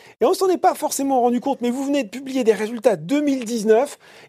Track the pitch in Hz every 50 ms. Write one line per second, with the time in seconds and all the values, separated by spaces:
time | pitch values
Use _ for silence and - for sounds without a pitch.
0 | - - - _ 220 254 381 - 392 370 349 - - 359 277 - 302 285 - -
1 | 277 277 269 247 240 247 240 240 - 277 262 - 240 247 240 277 269 277 285 285
2 | 240 202 - 262 277 262 262 262 233 220 208 190 214 214 247 226 - 247 196 156
3 | 156 170 277 294 294 285 269 262 233 208 240 226 190 220 214 226 277 - - -
4 | _ - - - -